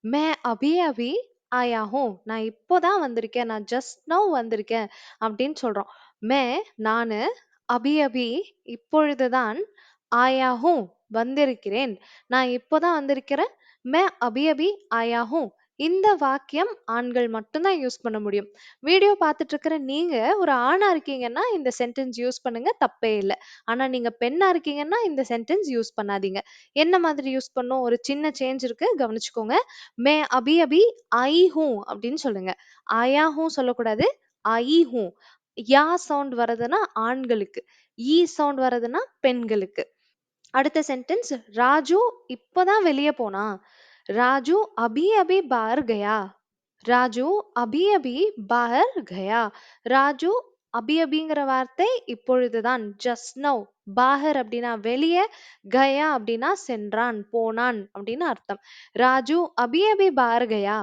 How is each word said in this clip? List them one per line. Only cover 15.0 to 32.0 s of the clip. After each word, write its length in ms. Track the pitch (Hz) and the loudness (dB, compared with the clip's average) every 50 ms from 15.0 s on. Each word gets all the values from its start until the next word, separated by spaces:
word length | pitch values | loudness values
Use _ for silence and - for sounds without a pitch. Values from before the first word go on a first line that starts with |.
| 226 233 233 233 240 220 247 | -2 0 0 -2 -2 -2 -2
ஹூம்". 200 | 330 285 202 _ _ _ _ _ | -4 -4 -4 _ _ _ _ _
இந்த 380 | _ 277 330 349 381 381 427 403 | _ -2 0 0 2 4 4 4
வாக்கியம் 640 | 330 294 269 262 285 _ - - 294 359 453 440 - _ | 4 2 0 0 0 _ -6 -2 -2 -2 -2 -4 -10 _
ஆண்கள் 440 | - 226 233 240 247 247 247 240 233 | -6 -4 -4 -4 -2 -2 -2 -2 0
மட்டும்தான் 500 | 226 220 214 _ _ 311 330 392 381 330 | -2 -6 -8 _ _ -2 0 0 0 0
யூஸ் 240 | 269 254 - - _ | -2 -6 -6 -6 _
பண்ண 160 | 240 214 214 | -6 -6 -4
முடியும். 280 | 208 208 196 202 202 202 _ _ - - - _ | -4 -2 -2 -2 -4 -4 _ _ -20 -20 -20 _
வீடியோ 380 | - 277 349 381 381 403 415 392 | 0 2 4 6 6 6 4 4
பார்த்துட்டு 320 | 349 311 302 - 320 - - | 2 0 0 -2 -4 -6 -6
இருக்கிற 260 | 285 - 320 320 311 | -4 -4 -2 -4 -4
நீங்க 580 | 277 262 269 294 339 349 311 240 220 262 392 427 | -4 -4 -4 -2 -2 -2 0 0 0 0 0 2
ஒரு 140 | 381 311 277 | 2 2 2
ஆணா 360 | 247 240 254 320 381 415 403 | 2 2 2 2 4 4 2
இருக்கீங்கன்னா 540 | 359 320 - - 277 262 247 240 196 285 403 508 440 | 2 0 -2 -6 -8 -6 -6 -6 -4 -4 -2 -2 -2
இந்த 160 | 349 285 254 247 - | -2 -2 -4 -2 -2
சென்டென்ஸ் 380 | 247 240 233 - 269 254 233 | -6 -4 -4 -6 -6 -6 -6
யூஸ் 220 | 240 240 247 254 - _ | -4 -4 -4 -4 -4 _
பண்ணுங்க, 340 | 254 233 233 247 285 262 _ | -8 -6 -4 -2 -4 0 _
தப்பே 300 | - 233 - _ - 226 214 | 0 -2 -2 _ -2 -2 0
இல்ல. 160 | 208 196 196 202 - - - - - _ | 0 0 -2 -2 -4 -6 -20 -20 -14 _
ஆனா 240 | - 226 247 262 262 | -4 -2 -2 -2 -2
நீங்க 220 | 254 254 240 233 226 _ | -2 -2 -4 -4 -4 _
பெண்ணா 280 | 240 240 269 330 392 381 | -4 -2 0 2 2 2
இருக்கீங்கன்னா 500 | 359 339 - 302 285 285 294 302 381 466 466 | 2 2 -2 -4 -6 -6 -4 -2 -2 -2 0
இந்த 200 | 381 302 262 269 - | -2 -2 -2 -4 -2
சென்டென்ஸ் 400 | 240 233 233 - 320 403 415 302 | -4 -6 -2 -2 -2 -2 0 -2
யூஸ் 220 | 254 233 220 - _ - 214 | -2 -2 -4 -4 _ -6 -4
பண்ணாதீங்க. 400 | 202 202 196 190 196 185 196 - _ - - - _ _ | -4 -4 -2 -4 -4 -6 -6 -10 _ -18 -20 -20 _ _
என்ன 260 | 277 311 330 359 370 | 0 2 4 4 4
மாதிரி 380 | 339 330 302 277 269 269 262 | 2 2 0 -2 -4 -4 -4
யூஸ் 140 | 262 254 - _ | -4 -6 -4 _
பண்ணும்? 280 | 262 247 247 262 262 | -6 -4 -2 -2 -2
ஒரு 180 | 254 240 233 240 | 0 0 -2 -2
சின்ன 300 | 240 - 277 285 302 311 294 - | -2 -4 -4 -2 -2 -4 -4 -4
சேஞ்ச் 260 | 269 254 262 269 254 | -4 -4 -4 -4 -6
இருக்கு, 300 | 247 240 _ 320 440 466 294 | -6 -6 _ 0 0 0 0
கவனிச்சுக்கோங்க. 580 | 269 226 220 226 - - _ - 220 214 254 392 523 _ - - - - _ | -2 -2 -4 -6 -8 -8 _ -8 -4 0 0 0 0 _ -10 -20 -20 -20 _
"மே 220 | - 233 269 302 302 302 | -2 2 2 2 2 0
அபி 340 | - 247 254 233 269 311 339 330 | 0 0 0 2 2 4 4 4
அபி 200 | 262 285 339 415 480 453 _ _ _ - | 4 4 4 4 4 2 _ _ _ -2
ஆயி 280 | 233 247 269 302 339 359 370 285 | 0 0 2 4 4 4 4 4
ஹூம்" 240 | 302 320 294 240 202 196 | 2 0 0 -2 -4 -6
அப்படின்னு 340 | - - 202 | -10 -12 -8